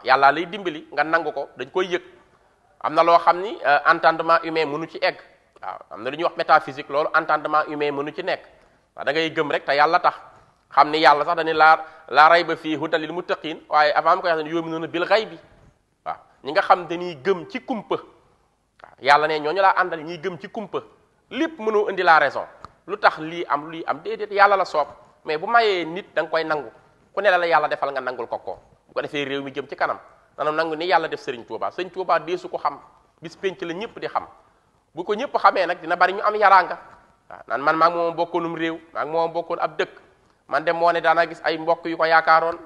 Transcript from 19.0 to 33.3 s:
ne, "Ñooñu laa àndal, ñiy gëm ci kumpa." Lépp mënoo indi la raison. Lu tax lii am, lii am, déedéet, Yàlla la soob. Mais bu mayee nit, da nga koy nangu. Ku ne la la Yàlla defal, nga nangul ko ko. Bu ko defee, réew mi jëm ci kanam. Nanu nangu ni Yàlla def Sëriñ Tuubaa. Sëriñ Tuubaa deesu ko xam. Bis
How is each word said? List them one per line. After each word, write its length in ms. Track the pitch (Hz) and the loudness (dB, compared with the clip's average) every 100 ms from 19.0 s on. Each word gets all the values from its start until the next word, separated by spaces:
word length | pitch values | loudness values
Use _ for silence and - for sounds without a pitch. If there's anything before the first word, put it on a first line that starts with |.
| 123 147 156 | 4 4 4
ne, 120 | 156 | -2
"Ñooñu 220 | 147 185 | -2 2
laa 120 | 190 - | 2 2
àndal, 260 | 180 165 | -2 -4
ñiy 140 | 151 175 | -10 -8
gëm 180 | 185 175 | -8 -8
ci 100 | 202 | -12
kumpa." 300 | 226 202 143 - _ _ _ _ | -12 -8 -8 -10 _ _ _ _
Lépp 280 | 240 320 - | -6 -6 -4
mënoo 300 | 220 208 202 | -2 0 0
indi 140 | 185 | 0
la 160 | 180 156 | 4 6
raison. 260 | 143 113 85 - - _ - | 4 -2 -10 -14 -20 _ -12
Lu 120 | 202 | 0
tax 200 | 208 - | 0 0
lii 260 | 156 170 - | -10 -8 -4
am, 240 | 143 156 | -4 -4
lii 120 | 165 - | -12 -8
am, 120 | 139 | -8
déedéet, 300 | 190 220 208 | -6 -10 -6
Yàlla 260 | 196 202 190 | 4 6 6
la 80 | 175 | 2
soob. 220 | 156 139 - - _ 156 | -2 -4 -6 -20 _ -6
Mais 120 | 156 | -4
bu 100 | 196 | 2
mayee 380 | 233 220 185 160 | 2 4 0 -4
nit, 280 | 180 202 | -8 -6
da 80 | 160 | -4
nga 80 | 160 | -2
koy 140 | 160 | -2
nangu. 260 | 160 151 113 - _ _ _ | -2 -4 -6 -18 _ _ _
Ku 80 | - | 0
ne 80 | 202 | 2
la 80 | 180 | 4
la 100 | 170 | 4
Yàlla 200 | 156 151 | 2 2
defal, 220 | 147 139 | -2 -4
nga 100 | 135 | -4
nangul 260 | 127 123 113 | -6 -6 -8
ko 100 | 95 | -8
ko. 200 | - 87 _ _ _ | -10 -14 _ _ _
Bu 60 | |
ko 80 | 127 | -8
defee, 220 | 139 147 139 | -6 -4 -4
réew 160 | 139 | -6
mi 100 | 139 | -8
jëm 160 | 139 131 | -10 -12
ci 80 | - | -4
kanam. 220 | 160 101 - _ _ - | -4 -4 -10 _ _ -4
Nanu 140 | 147 | -2
nangu 240 | 156 165 156 | -2 -2 -4
ni 100 | 175 | 0
Yàlla 200 | 165 160 | 0 0
def 140 | 143 | -8
Sëriñ 240 | - 120 110 | -10 -12 -10
Tuubaa. 260 | 107 98 | -8 -8
Sëriñ 180 | - 185 | -6 -10
Tuubaa 280 | 185 180 165 | -8 -2 -2
deesu 300 | 156 180 180 | -2 -8 -8
ko 80 | - | -6
xam. 220 | 147 139 - _ _ _ | -6 -8 -20 _ _ _
Bis 140 | 165 | -18